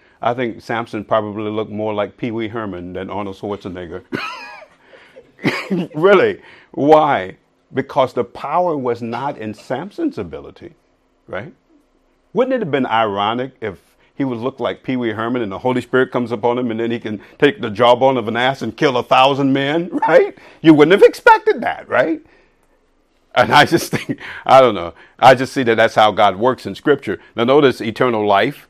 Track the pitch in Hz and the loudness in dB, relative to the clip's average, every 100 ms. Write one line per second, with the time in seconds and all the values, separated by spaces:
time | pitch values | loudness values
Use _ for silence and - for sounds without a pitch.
0 | _ _ 117 120 120 90 - 117 117 107 | _ _ -6 -4 -6 -8 -8 -8 -6 -10
1 | 98 113 104 104 107 107 101 104 107 104 | -2 -2 -2 -6 -6 -6 -8 -6 -6 -4
2 | 101 - 127 110 110 117 107 90 87 90 | -6 -6 -8 -8 -8 -8 -10 -10 -12 -12
3 | 95 95 101 95 104 98 101 90 87 92 | -10 -10 -10 -10 -10 -10 -10 -14 -14 -16
4 | - - - 988 831 855 622 _ _ - | -12 -12 -10 -14 -18 -20 -20 _ _ -20
5 | _ - - _ - - - 180 175 151 | _ -20 -20 _ -6 -6 -6 -6 -6 0
6 | 185 196 117 92 - - _ - 143 156 | 2 4 2 -2 -12 -20 _ -2 4 4
7 | 151 120 92 - _ _ _ 131 131 147 | 4 0 -4 -12 _ _ _ -8 -6 -2
8 | 127 - 120 - 143 165 180 151 123 117 | -2 -2 -6 -8 -6 -2 -2 -2 -4 -6
9 | 117 117 139 - 107 101 - 127 190 - | -6 -8 -8 -8 -12 -12 -10 -10 -10 -8
10 | 320 - 90 78 147 - 190 _ _ _ | -6 -6 -12 -12 -18 -20 -20 _ _ _
11 | _ _ - 92 139 262 _ _ _ _ | _ _ -14 -12 -12 -20 _ _ _ _
12 | _ _ _ 190 262 262 185 139 131 113 | _ _ _ -4 -2 -2 -4 -4 -2 0
13 | 113 98 104 120 131 - 107 85 _ _ | 0 -2 -4 -4 -8 -10 -12 -12 _ _
14 | _ - 135 117 123 - 110 95 - 127 | _ -8 -6 -6 -8 -6 -6 -6 -6 -4
15 | 117 107 117 127 104 92 127 123 120 127 | -4 -4 -4 -4 -6 -6 -4 -4 -2 0
16 | 127 127 120 113 120 120 123 113 117 117 | 0 -2 -6 -4 -2 -2 -4 -4 -4 -6
17 | 113 104 - - 147 - 117 101 120 123 | -8 -12 -12 0 0 0 -6 2 4 4
18 | 135 131 107 117 127 135 113 - 151 123 | 4 0 -2 -2 -2 -2 -6 -2 0 0
19 | 113 127 135 139 139 139 139 165 180 262 | 0 4 4 2 0 0 -2 -4 -4 -4
20 | 906 - 403 - - - 320 302 147 403 | 2 2 2 -4 -20 -2 4 6 6 8
21 | 466 - 494 440 - 302 92 - - 226 | 6 6 4 4 2 -2 -2 -6 -2 0
22 | 294 330 _ _ _ _ _ _ _ _ | 0 -2 _ _ _ _ _ _ _ _
23 | _ _ _ - 120 143 139 165 - - | _ _ _ 0 4 4 4 2 -2 -8
24 | - - - - - 131 127 98 85 - | -8 -10 -12 -8 4 6 6 2 -6 -12
25 | - - 143 127 131 143 117 113 113 - | -18 2 6 6 2 -2 0 2 2 4
26 | 107 95 104 95 123 123 101 95 151 139 | 2 4 2 2 -2 -2 -8 -6 0 0
27 | - 92 _ - 120 143 139 120 113 107 | 0 -10 _ -4 2 4 4 2 -4 -2
28 | 127 110 104 98 123 - _ | 0 0 2 2 2 -4 _